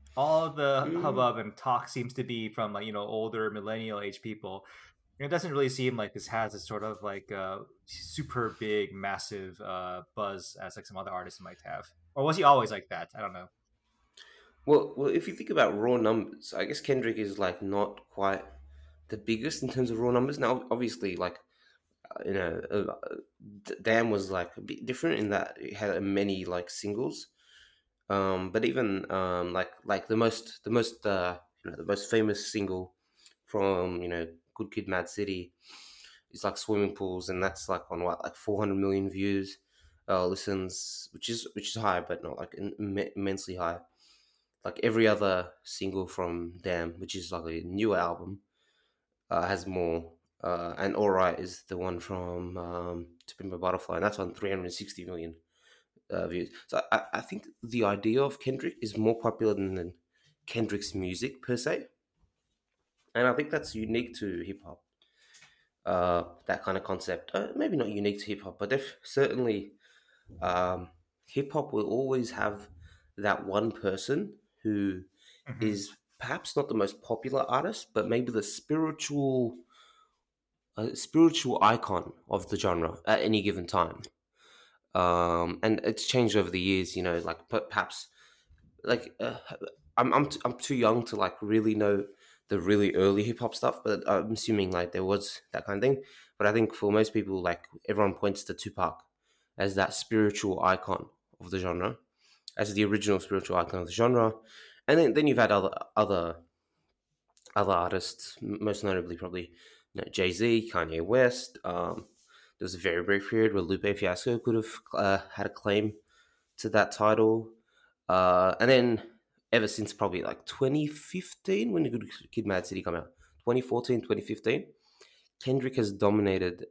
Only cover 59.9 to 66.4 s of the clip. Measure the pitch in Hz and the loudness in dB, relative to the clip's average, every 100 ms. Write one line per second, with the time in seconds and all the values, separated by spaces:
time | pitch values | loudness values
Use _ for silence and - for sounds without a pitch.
59.9 | - _ _ _ _ - 117 110 104 - | -12 _ _ _ _ -10 -4 -2 -2 -4
60.9 | 98 92 90 123 - - 123 151 175 254 | -4 -4 -4 -6 -8 -4 -2 0 -4 -6
61.9 | _ _ _ _ _ _ _ _ _ _ | _ _ _ _ _ _ _ _ _ _
62.9 | _ _ 117 123 123 147 160 - 110 110 | _ _ 2 4 4 0 -4 -6 -6 -2
63.9 | 113 123 - 104 87 85 98 85 85 _ | -2 -2 -6 -6 -6 -8 -12 -14 -20 _
64.9 | _ _ _ _ - - _ _ _ - | _ _ _ _ -20 -20 _ _ _ -2
65.9 | 92 90 87 82 - | 2 4 2 0 -10